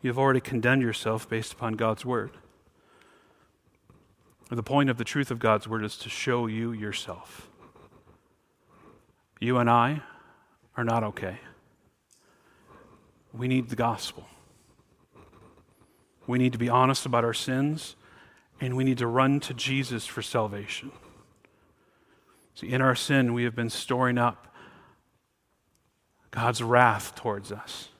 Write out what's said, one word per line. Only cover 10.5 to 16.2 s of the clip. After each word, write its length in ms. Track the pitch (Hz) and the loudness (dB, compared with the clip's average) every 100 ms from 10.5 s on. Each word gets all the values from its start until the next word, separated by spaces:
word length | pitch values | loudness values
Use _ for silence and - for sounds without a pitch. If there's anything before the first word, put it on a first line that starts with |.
| _ _ - | _ _ -6
are 80 | |
not 200 | 117 117 | -2 0
okay. 340 | 107 98 98 101 - - _ _ _ _ _ _ _ _ _ _ _ - - - _ _ _ | -2 -6 -10 -10 -18 -20 _ _ _ _ _ _ _ _ _ _ _ -20 -20 -20 _ _ _
We 140 | 117 123 | -6 0
need 220 | 131 117 | 0 0
the 80 | 117 | 0
gospel. 500 | 117 107 - - - - _ _ _ _ _ _ _ - - - - - _ _ _ _ _ _ | 0 0 -6 -12 -20 -20 _ _ _ _ _ _ _ -20 -20 -20 -20 -20 _ _ _ _ _ _